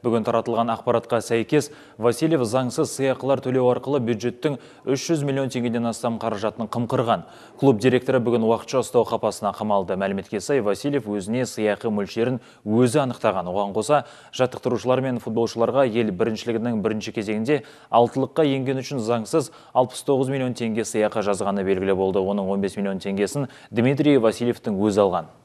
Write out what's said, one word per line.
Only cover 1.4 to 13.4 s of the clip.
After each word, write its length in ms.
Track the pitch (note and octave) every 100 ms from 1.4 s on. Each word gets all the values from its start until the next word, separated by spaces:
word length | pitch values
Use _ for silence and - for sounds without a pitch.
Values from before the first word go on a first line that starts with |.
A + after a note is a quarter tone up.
| A2 D3+ C#3+ - - -
Васильев 480 | A2+ A2+ D#3+ D#3+
заңсыз 480 | A#2 A#2+ B2+ - D3+
сыйақылар 480 | - C3+ B2+ C3 C3
төлеу 300 | C3 B2+ B2
арқылы 300 | A#2 B2+ C#3+
бюджеттің 540 | A#2 A2+ A#2+ B2 D3+ C3+ - -
үш 220 | - C3+ -
жүз 160 | D#3+
миллион 240 | C#3+ C3+ C3
теңгеден 400 | B2+ A#2+ A#2 A#2
астам 300 | G#2+ A#2+ A2+
қаражатын 480 | A2+ G#2 G#2+ G#2 A2
қымқырған. 560 | A#2+ A#2+ C3 A#2 G2 - - - -
Клуб 240 | C#3 A2
директоры 400 | B2 B2 B2 C3
бүгін 240 | A#2 A#2 A2
уақытша 340 | A2+ - C3+
ұстау 240 | A2+ B2 A2
қапасына 460 | A2+ A2 - G2+ F#2+
қамалды. 400 | G#2+ G2+ F#2 F#2+
Мәліметке 460 | G2 G2 F#2 G#2+
сай, 160 | - C#3+
Васильев 480 | G#2 G2 C#3+ C#3+ G#2+
өзіне 400 | G#2 F#2+ A#2+ A#2+
сыйақы 400 | - G#2+ G2+ A#2
мөлшерін 480 | G#2 G2 A2+ A#2+ B2+ - - G#2
өзі 320 | A2 B2 C#3 C3
анықтаған. 420 | A#2+ A2+ F#2+